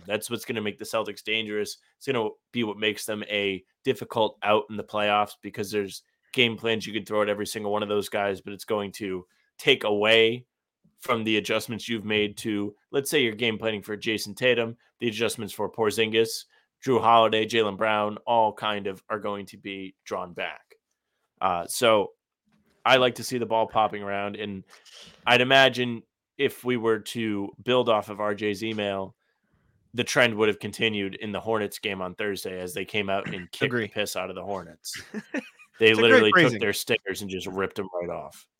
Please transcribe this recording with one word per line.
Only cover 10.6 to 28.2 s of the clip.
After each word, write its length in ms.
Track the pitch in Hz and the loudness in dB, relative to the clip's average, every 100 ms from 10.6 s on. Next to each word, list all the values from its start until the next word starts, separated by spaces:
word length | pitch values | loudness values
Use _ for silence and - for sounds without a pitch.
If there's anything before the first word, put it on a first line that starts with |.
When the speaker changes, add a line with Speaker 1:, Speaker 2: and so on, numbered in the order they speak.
| _ _ _ _ | _ _ _ _
Speaker 1:
from 220 | - 120 110 | -4 -2 2
the 120 | 107 | 0
adjustments 520 | 98 110 - 107 - | 0 -4 -4 -10 -6
you've 160 | 117 101 | -8 -2
made 320 | 107 104 104 | 0 0 -4
to, 360 | 117 104 101 - _ | -6 -4 -4 -10 _
let's 180 | 139 135 | -4 0
say 120 | 156 | 0
you're 120 | 120 104 | 0 0
game 220 | 120 113 | -2 0
planning 240 | 113 104 | -2 -4
for 160 | 95 104 | -6 -8
Jason 360 | 113 107 104 98 | -4 -4 -6 -2
Tatum, 420 | 127 117 117 117 _ _ | 2 2 0 -6 _ _
the 80 | 120 | -4
adjustments 420 | 107 113 - 104 | -2 -4 -4 -10
for 160 | - 101 | -6 -8
Porzingis, 760 | - 110 104 110 110 113 - - _ _ _ | -2 -2 2 2 2 0 -2 -12 _ _ _
Drew 200 | - 120 | 0 2
Holiday, 460 | 107 117 113 110 110 | 6 8 8 4 0
Jaylen 300 | 113 107 98 | 2 0 0
Brown, 420 | 110 107 104 107 - | 0 0 0 -4 0
all 260 | 117 110 | 2 2
kind 320 | 104 110 104 98 | 0 -4 -4 -6
of 160 | 95 _ | -10 _
are 100 | 107 | -6
going 260 | 101 101 98 | -4 -6 -10
to 100 | 101 | -14
be 380 | 101 98 95 - - | -12 -10 -12 -14 -8
drawn 260 | 98 90 | -8 -8
back. 420 | 87 87 73 _ _ _ _ _ _ _ _ | -8 -8 -8 _ _ _ _ _ _ _ _
Uh, 240 | 95 87 85 | 0 0 -2
so 440 | - 117 110 95 - _ _ _ _ _ _ 113 | 2 4 4 2 -6 _ _ _ _ _ _ 4
I 120 | 131 | 6
like 180 | 127 120 | 6 0
to 80 | |
see 140 | 113 127 | -6 -4
the 60 | 110 | 0
ball 200 | 113 110 | 0 2
popping 360 | 117 107 104 | 2 0 -2
around, 320 | 101 101 101 101 | -6 -4 -4 -6
and 280 | 104 98 - - - - - - - | -8 -10 -14 -20 -20 -20 -20 -8 2
I'd 160 | 123 | 4
imagine 640 | 127 135 135 120 123 113 - _ _ - | 6 8 6 4 -4 -4 -12 _ _ -2
if 260 | 139 - | -2 0
we 140 | 120 123 | -2 0
were 220 | 113 110 | 2 0
to 500 | 104 120 113 104 98 - | -2 -6 -4 -4 -6 -8
build 260 | 110 127 117 | 0 2 4
off 200 | 107 104 | 2 0
of 100 | 101 | -6